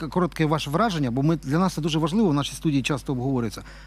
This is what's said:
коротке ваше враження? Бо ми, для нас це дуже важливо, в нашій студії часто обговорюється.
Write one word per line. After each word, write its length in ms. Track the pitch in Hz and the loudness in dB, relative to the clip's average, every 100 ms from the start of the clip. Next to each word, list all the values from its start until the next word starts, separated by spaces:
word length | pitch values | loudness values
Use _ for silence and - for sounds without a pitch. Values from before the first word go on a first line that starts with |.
| 156 | -4
коротке 380 | 180 175 - 151 | 0 0 2 0
ваше 240 | 156 - | 0 0
враження? 400 | 156 226 170 131 | 0 2 0 0
Бо 120 | 123 | 2
ми, 140 | 147 165 | 2 2
для 220 | 123 156 | 0 2
нас 160 | 190 | 2
це 60 | - | 0
дуже 180 | 156 151 | -2 0
важливо, 300 | 156 196 208 | 0 2 4
в 60 | |
нашій 200 | 143 135 | 2 0
студії 280 | - 165 139 | -2 0 0
часто 300 | 120 139 - | 0 -2 -2
обговорюється. 500 | 127 131 127 113 - - - | -4 0 0 -2 -6 -14 -18